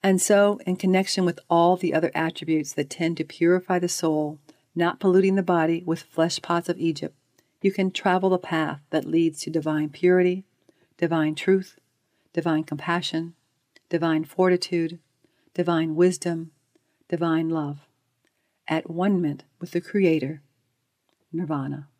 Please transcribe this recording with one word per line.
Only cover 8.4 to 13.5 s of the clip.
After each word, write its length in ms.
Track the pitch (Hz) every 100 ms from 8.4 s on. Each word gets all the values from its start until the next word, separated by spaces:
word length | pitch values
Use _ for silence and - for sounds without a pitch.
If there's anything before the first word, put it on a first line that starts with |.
| - 165 151 147 _
that 160 | 160 -
leads 340 | 165 165 156
to 100 | -
divine 380 | 160 151 151 151
purity, 560 | 143 180 185 180 185 - _ _ _ _ _
divine 360 | 165 160 156
truth, 440 | 156 - 190 185 _ _ _ _ _ _
divine 300 | - 165 156
compassion, 720 | 160 147 - 175 175 160 165 - _